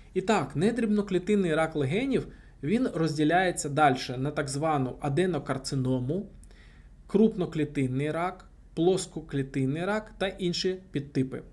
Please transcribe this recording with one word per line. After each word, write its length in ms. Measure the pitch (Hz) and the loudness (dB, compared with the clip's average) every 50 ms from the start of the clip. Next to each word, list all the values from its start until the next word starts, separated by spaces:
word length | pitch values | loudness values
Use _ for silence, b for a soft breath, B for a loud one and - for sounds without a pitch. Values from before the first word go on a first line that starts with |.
| B B B | B B B
І 80 | 185 | -2
так, 340 | 180 208 220 190 139 - - | 0 2 2 0 0 -2 -2
недрібноклітинний 1000 | 139 170 220 233 247 233 202 208 208 202 - 185 175 180 - 208 202 190 170 156 | 0 2 2 2 2 0 2 2 0 0 0 -2 -2 0 2 2 2 2 2 2
рак 200 | 156 160 160 - | 2 2 2 0
легенів, 520 | 151 139 127 165 208 262 277 254 175 - - B B B B B B B | 0 0 0 0 0 0 0 0 -2 -2 -4 B B B B B B B
він 240 | 143 202 247 262 226 - | 0 0 2 0 0 0
розділяється 760 | 165 165 156 143 143 151 151 165 180 190 180 175 175 - 147 | 0 0 0 0 2 2 4 4 4 4 2 0 -2 -4 -2
дальше 480 | 139 151 156 143 131 131 - - 127 127 | 2 4 6 6 6 2 -2 -6 -6 -4
на 140 | 131 147 | -4 -4
так 180 | 147 - 143 131 | -4 -4 -4 -4
звану 460 | 135 143 156 160 151 143 131 127 - - | -4 -2 0 0 2 0 0 -2 -4 -4
аденокарциному, 1300 | - 143 139 147 185 190 165 143 - - 135 131 - - 147 139 127 127 131 127 123 127 160 196 196 - - - b b b b b b b b b b b b - - | -4 -2 0 0 0 0 0 -2 -4 -4 -6 -6 -6 -4 -4 -2 0 0 0 0 0 -2 -4 -4 -6 -8 -14 -20 b b b b b b b b b b b b -4 0
крупноклітинний 1040 | - 196 226 214 220 - 175 - - 156 147 147 147 143 135 127 127 135 143 156 | 4 6 6 6 4 2 -4 -2 -2 -2 -2 -2 0 0 0 0 0 0 -2 0
рак, 340 | 156 165 175 185 185 - - - - - - - - | 0 -2 -2 -2 -4 -8 -14 -20 -20 -20 -20 -8 -2
плоскоклітинний 1120 | - 165 180 190 190 190 - - 165 147 - 143 139 135 135 - 143 131 131 143 160 175 | 2 4 4 4 4 0 -4 -10 -12 -10 -4 -2 -2 -2 -2 -2 0 0 0 0 -2 -2
рак 260 | 196 208 214 214 - - - | -2 -2 -2 -4 -8 -6 -4
та 100 | 190 196 | -4 -4
інші 520 | 190 196 190 175 170 - - 185 185 185 - - | -2 -2 -2 -2 -2 0 -2 -2 -2 -4 -8 -8
підтипи. 500 | - 147 135 - - 139 131 131 127 120 - - | -6 -6 -6 -4 -2 -2 -2 -2 -4 -10 -12 -14